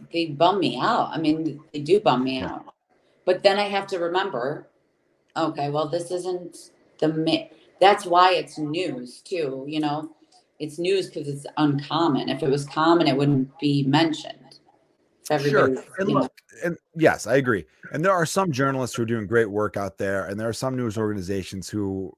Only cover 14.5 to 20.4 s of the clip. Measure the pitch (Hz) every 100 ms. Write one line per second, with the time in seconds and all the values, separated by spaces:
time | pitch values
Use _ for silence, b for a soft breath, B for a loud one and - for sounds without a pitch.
14.5 | - _ _ _ _ _ _ - 151 143
15.5 | 156 139 131 - - 196 233 254 _ _
16.5 | - 175 170 _ 165 156 78 101 131 127
17.5 | 104 - B B 147 180 185 165 190 190
18.5 | 127 139 135 123 - 113 117 98 117 113
19.5 | 101 104 - 98 - 98 98 95 101